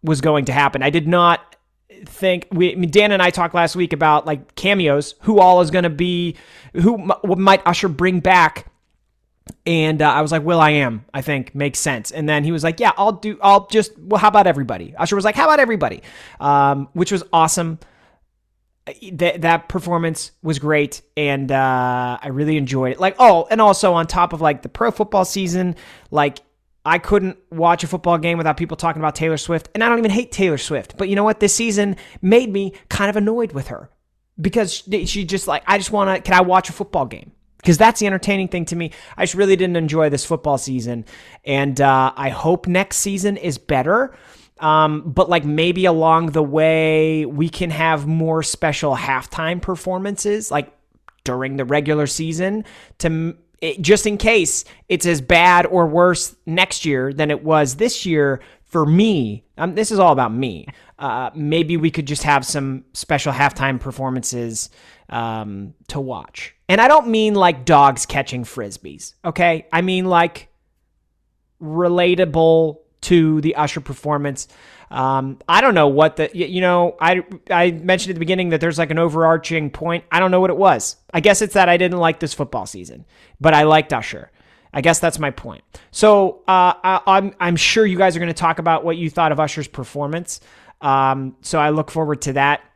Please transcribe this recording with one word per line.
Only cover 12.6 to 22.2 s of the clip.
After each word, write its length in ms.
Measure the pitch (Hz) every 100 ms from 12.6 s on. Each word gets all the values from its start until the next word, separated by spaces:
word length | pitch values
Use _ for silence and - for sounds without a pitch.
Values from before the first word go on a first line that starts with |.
like, 160 | 165 160
"Yeah, 140 | 226 -
I'll 140 | 202
do, 260 | 208 214 202
I'll 260 | 196 196 196
just, 300 | 220 202 -
well, 200 | 180 208
how 100 | 214
about 180 | 208 185
everybody?" 480 | 143 127 95 87 -
Usher 180 | 165 202
was 80 |
like, 120 | 208 214
"How 80 |
about 160 | 320 302
everybody?" 420 | 254 214 135 92 - - - -
Um, 480 | 143 143 139 139 139
which 180 | 175 180
was 120 | 196 -
awesome. 460 | 170 160 - 165 160 - _ _ _ _ _ _ _ _ _ - - 196
That, 280 | 170 175 175
that 260 | 165 165 -
performance 640 | 190 165 170 165 156 - _
was 160 | 160 147
great, 420 | 147 151 147 - _ -
and, 340 | 147 139 135
uh, 680 | 135 135 127 123 123 123 123